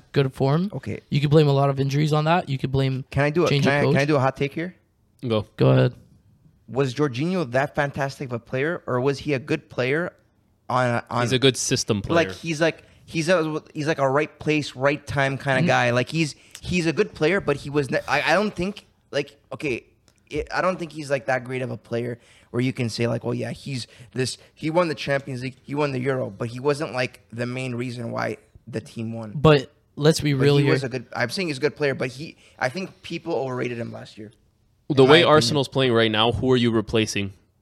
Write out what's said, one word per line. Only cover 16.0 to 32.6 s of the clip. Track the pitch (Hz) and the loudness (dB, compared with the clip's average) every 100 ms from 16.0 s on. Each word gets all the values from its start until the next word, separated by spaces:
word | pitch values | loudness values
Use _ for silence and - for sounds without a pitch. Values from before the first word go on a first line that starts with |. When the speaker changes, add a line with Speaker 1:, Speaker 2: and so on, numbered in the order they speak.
| 117 | 0
Speaker 2:
he's, | 160 151 - _ - | 0 -2 -4 _ -12
he's | - 180 160 | -4 0 2
a | |
good | 143 208 | 0 -2
player, | - 156 196 | 0 0 2
but | 143 143 | 0 -2
he | 147 | -2
was | 147 123 | -2 0
ne-, | 151 - | -2 -2
I, | 139 139 | 0 2
I | |
don't | 175 214 | 2 0
think, | - 185 - - _ _ | -4 -6 -8 -16 _ _
like, | 135 147 - _ | -6 -6 -12 _
okay, | 135 147 113 - _ _ _ _ | -8 -6 -6 -8 _ _ _ _
it, | 147 - | -8 -6
I | 139 | -2
don't | 175 185 | -2 -2
think | 165 | -8
he's, | 156 139 | -10 -4
like, | 139 - | -4 -2
that | 127 123 | -4 -4
great | 127 | -6
of | 123 | -6
a | 113 | -8
player | - 117 123 123 _ _ _ | -6 -6 -4 -8 _ _ _
where | - | -2
you | 131 | -2
can | 127 117 | -2 -4
say, | 110 117 | -2 -2
like, | 120 | -2
"Oh | 120 | -4
yeah, | 123 117 | -6 -6
he's | 135 139 127 - - - | -10 -10 -10 -10 -18 -10
this, | 127 123 - - | -6 -4 -6 -16
he | - 151 | -10 -2
won | 165 170 | 0 0
the | 147 | -2
Champions | - 139 139 123 | -2 -4 -4 -10
League, | 131 - | -10 -12
he | - 143 | -8 -4
won | 147 | -2
the | 127 | -2
Euro," | 131 127 117 | -2 -2 -4
but | 98 120 | -6 -8
he | 123 | -2
wasn't, | 143 139 156 | 0 0 -2
like, | 123 127 - _ | -4 -4 -6 _
the | 113 120 | -8 -6
main | 127 131 120 | -6 -6 -6
reason | 127 123 117 | -8 -8 -8
why | 117 117 107 _ - - | -6 -6 -6 _ -20 -10
the | 113 | -10
team | - 120 113 | -8 -8 -8
won. | 113 110 139 | -8 -10 4
Speaker 1:
But | 156 143 123 _ _ - | 6 6 2 _ _ 0
let's | 151 160 | 2 2
be | 147 | 0
Speaker 2:
But | 135 | 2
Speaker 1:
real | 143 143 | 4 4
Speaker 2:
he | |
Speaker 1:
here. | 139 | 4
Speaker 2:
was | 131 | 2
a | 131 | -2
good, | 123 117 - | -8 -8 -4
I'm | 120 | -4
saying | - 175 | -2 -6
he's | 131 | -2
a | |
good | 139 - | -2 0
player, | 147 123 | -2 -2
but | 131 | -6
he, | 127 143 - _ | -8 -16 -18 _
I | - | -6